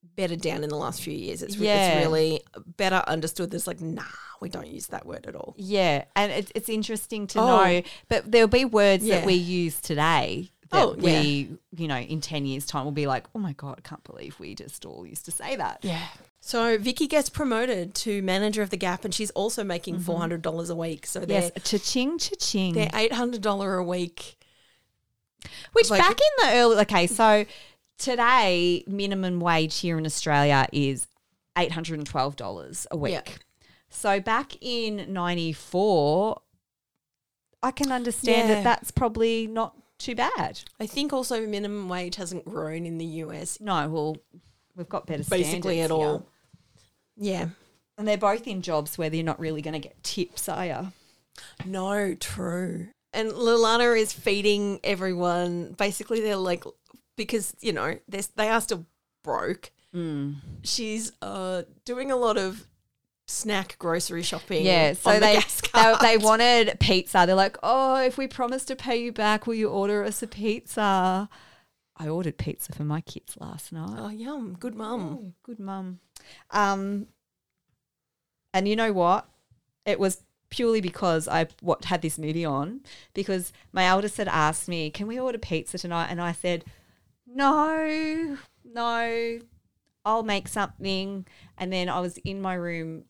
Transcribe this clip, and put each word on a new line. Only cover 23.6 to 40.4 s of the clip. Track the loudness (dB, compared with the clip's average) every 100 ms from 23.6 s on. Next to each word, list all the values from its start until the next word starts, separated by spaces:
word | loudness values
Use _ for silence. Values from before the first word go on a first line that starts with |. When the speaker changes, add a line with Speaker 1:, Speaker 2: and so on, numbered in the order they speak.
| -2 -2
Speaker 1:
a |
week. | -2 -2 -4 -8 -18 -18 _ _ _ _ _ _ _ _ _ _ -20 -18 0
Speaker 2:
Which | 4 6
Speaker 1:
Like | 6
Speaker 2:
back | 6 6
in | 4 6 4
the | 8
early, | 8 6
okay, | 4 4 2
so | 4 6 6 4 -8 -20 _ _ _
today | -4 2 6 6 6 4 2 2 -2
minimum | -4 -2 -2 -2 0
wage | 2 2 2 -2
here | -2 -2
in | -2
Australia | -4 0 4 6 4 4
is | 0 0 -2 -8 _ _ _ _ -2
eight | -2
hundred | -2 -6 -8
and | -6
twelve | -4 -4 -4
dollars | -10 -10 -10 -12 -8
a | -4
week. | -2
Speaker 1:
Yeah. | -4 -8 -18 _ _ _ _ _
Speaker 2:
So | -6 0 0
back | 2 -2 -2 -10
in | -6 -4 -4 -6 -6
ninety-four, | -4 -2 -2 -2 -6 -4 0 4 4 4 2 0 -2 _ _ _ _ _ _ _ _ _ _ _ _
I | -4
can | 0 0
understand | 0 -2 -4 2 4 6
Speaker 1:
Yeah. | 4
Speaker 2:
that |
that's | 4 2 0
probably | 0 0 2 2 2 -2
not | -4 -4 _ _ _
too | -8 -2
bad. | 0 0